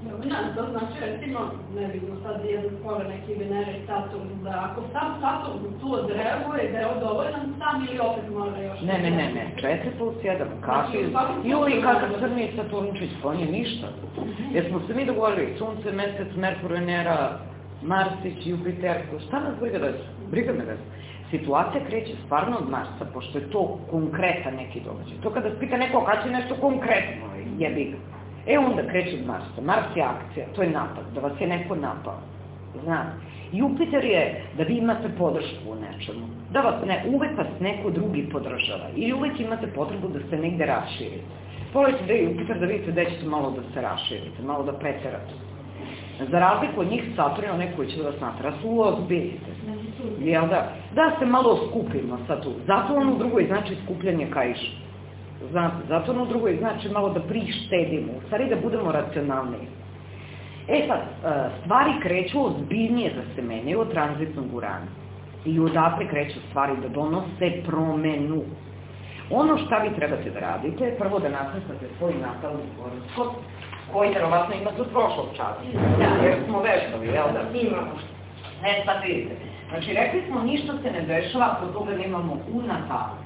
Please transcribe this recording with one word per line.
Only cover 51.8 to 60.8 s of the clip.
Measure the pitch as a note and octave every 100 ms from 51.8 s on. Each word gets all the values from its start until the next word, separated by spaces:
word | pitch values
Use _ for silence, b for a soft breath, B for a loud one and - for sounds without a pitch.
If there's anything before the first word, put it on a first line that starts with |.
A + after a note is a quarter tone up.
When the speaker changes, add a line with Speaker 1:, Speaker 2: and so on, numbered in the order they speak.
| - C#3 A#2+ A#2+ -
Speaker 2:
sad | C#3+
tu. | C#3+ B2 F3
Zato | G3 - C#4+
ono | C#4
u | A#3
drugoj | A#3+ A3+ D#3+
znači | G3 G#3 F#3+
skupljanje | - E3+ F#3 E3+ C#3+
kaiša. | D3 A#2+ A#2+ - - - - - - - - C3
Znate, | E3+ E3+ - -
zato | E3 -
ono | B3
u | A#3+
drugoj | A#3 A3 E3
znači | - G#3 G3+
malo | G#3 G3+
da | E3+
prištedimo, | - A3+ G3+ - - F#3 D#3 D#3+ B2 B2
u | -
stvari | G#3+ B3+
da | A3+
budemo | A#3 G#3+ F3
racionalniji. | D3+ D3 D#3 C#3+ C3 B2+ A#2+ - - - - B B B B B B -
E | D4+